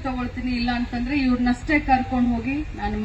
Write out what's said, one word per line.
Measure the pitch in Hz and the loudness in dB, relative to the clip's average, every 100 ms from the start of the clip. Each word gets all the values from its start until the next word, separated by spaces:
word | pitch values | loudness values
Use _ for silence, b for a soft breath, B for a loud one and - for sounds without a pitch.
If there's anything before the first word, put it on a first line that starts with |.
| 277 | -4
ತಗೊಳ್ತೀನಿ, | 254 247 254 247 247 | -4 -4 -4 -2 0
ಇಲ್ಲ | 240 240 | 0 0
ಅಂತಂದ್ರೆ | 247 240 247 285 262 | -2 -4 -2 0 2
ಇವ್ರನ್ನಷ್ಟೇ | 247 247 247 - 294 - | 2 2 0 2 2 4
ಕರ್ಕೊಂಡು | 254 254 254 240 | 2 2 2 2
ಹೋಗಿ | 233 233 285 311 208 | 2 -2 -4 -4 -6
ನಾನು | 208 214 | -4 -2